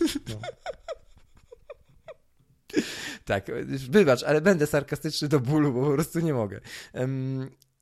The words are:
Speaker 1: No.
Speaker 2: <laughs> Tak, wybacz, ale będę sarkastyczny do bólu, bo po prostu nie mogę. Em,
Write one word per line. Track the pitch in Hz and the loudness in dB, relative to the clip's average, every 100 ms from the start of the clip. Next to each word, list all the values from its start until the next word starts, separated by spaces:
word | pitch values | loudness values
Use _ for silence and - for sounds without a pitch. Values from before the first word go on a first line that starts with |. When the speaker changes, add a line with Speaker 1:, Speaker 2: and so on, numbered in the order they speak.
| 330 294 - | -2 -2 -8
Speaker 1:
No. | 113 | -10
Speaker 2:
<laughs> | 719 - - - - - - - _ _ _ 480 _ - _ _ - - _ _ _ _ _ - - - - - | -10 -12 -14 -14 -14 -16 -16 -20 _ _ _ -20 _ -20 _ _ -20 -20 _ _ _ _ _ -4 -2 -8 -12 -14
Tak, | - 101 - 123 127 135 131 | -4 -4 -2 -8 -6 -8 2
wybacz, | 190 165 123 | 6 6 4
ale | 151 151 | 4 4
będę | 170 180 147 | 4 4 4
sarkastyczny | 147 139 147 160 - 147 | 0 -2 -6 -6 -4 2
do | 147 | 2
bólu, | 120 151 147 | 4 4 4
bo | 123 | 2
po | 143 | 2
prostu | 139 139 165 | 2 0 -2
nie | 165 | -2
mogę. | 135 104 101 - - - | 0 -2 -6 -14 -16 -14
Em, | - 131 135 131 131 131 - _ _ | -6 -4 -2 -4 -6 -8 -14 _ _